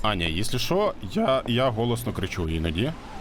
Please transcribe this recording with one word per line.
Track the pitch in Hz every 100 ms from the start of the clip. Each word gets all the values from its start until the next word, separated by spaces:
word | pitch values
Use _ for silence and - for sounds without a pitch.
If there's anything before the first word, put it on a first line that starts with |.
Аня, | 107 98 85
якщо | 80 110 123
що, | 117 175 208 - 98
я, | 202 220 131 123
я | 117 131
голосно | 107 120 117 117
кричу | - 92 - 80
іноді, | 80 82 80 135 165 - -